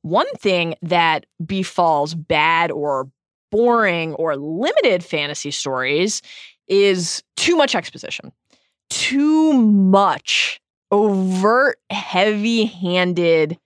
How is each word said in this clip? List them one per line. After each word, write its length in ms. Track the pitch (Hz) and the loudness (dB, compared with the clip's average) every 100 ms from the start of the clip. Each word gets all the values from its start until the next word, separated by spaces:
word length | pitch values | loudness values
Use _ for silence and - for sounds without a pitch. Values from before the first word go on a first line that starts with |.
One 280 | 156 185 508 539 | -2 -2 -2 -2
thing 360 | 202 180 170 - | -2 0 -2 -6
that 440 | 175 175 165 156 _ _ | -2 2 2 0 _ _
befalls 720 | 160 190 190 - 175 151 147 | -8 -6 -4 0 2 2 -2
bad 560 | 165 156 156 151 165 170 | -6 -4 0 2 2 0
or 400 | 160 147 135 135 _ _ _ _ | -2 -4 -4 -6 _ _ _ _
boring 640 | 208 240 233 214 170 160 | 0 2 2 2 -2 -4
or 220 | 156 165 143 | -4 -4 -4
limited 680 | 147 160 269 587 370 185 | -6 -4 -2 0 2 0
fantasy 460 | 170 160 147 156 147 | -2 -6 -6 -8 -8
stories 720 | 135 143 131 127 147 190 208 - - - _ _ | -8 -6 -4 -2 0 0 -4 -10 -20 -20 _ _
is 540 | 196 202 185 165 - _ - | 2 2 2 -2 -8 _ -6
too 200 | - 339 | 0 2
much 180 | 277 | 2
exposition, 580 | - 170 - - - - _ _ _ _ _ _ | 0 -6 -14 -14 -14 -16 _ _ _ _ _ _
too 600 | - - 269 294 311 311 | -6 -4 0 2 4 4
much 1080 | 277 220 202 190 196 196 139 - - - - _ _ _ | 4 4 4 6 6 4 -2 -4 -2 -2 -6 _ _ _
overt, 880 | 202 214 196 185 185 196 240 277 - _ | 0 2 0 -2 0 2 2 2 -2 _
heavy-handed 1700 | 202 - 180 202 214 214 233 208 180 180 180 180 175 170 165 151 170 | -10 -6 0 0 0 -2 0 -2 -4 -4 0 0 0 2 2 0 -4